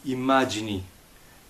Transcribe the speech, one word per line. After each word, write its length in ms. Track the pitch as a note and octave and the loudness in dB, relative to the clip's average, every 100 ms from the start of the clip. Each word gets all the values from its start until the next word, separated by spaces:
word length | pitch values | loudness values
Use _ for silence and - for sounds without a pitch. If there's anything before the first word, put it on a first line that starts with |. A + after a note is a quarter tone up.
immagini, 840 | C#3 B2+ C3 C3+ B2+ G#2 A2 F#2+ F#2 - - - - - - | -6 -2 2 4 2 -2 -4 -6 -6 -16 -20 -20 -20 -20 -20